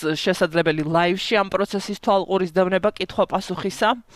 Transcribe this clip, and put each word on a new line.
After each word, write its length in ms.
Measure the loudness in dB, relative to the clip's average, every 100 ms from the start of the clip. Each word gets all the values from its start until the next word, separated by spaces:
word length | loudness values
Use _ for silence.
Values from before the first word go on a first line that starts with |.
| -4
შესაძლებელი 680 | -2 0 0 0 2 0 0
ლაივში 520 | 0 2 2 0 0 0
ამ 120 | 2
პროცესის 480 | 0 -2 -4 -6 -4
თვალყურის 540 | 0 2 2 0 0
დავნება 360 | 2 2 2 0
კითხვა-პასუხისა, 1000 | -2 -2 0 0 0 -4 -6 -6 0 0 0 -6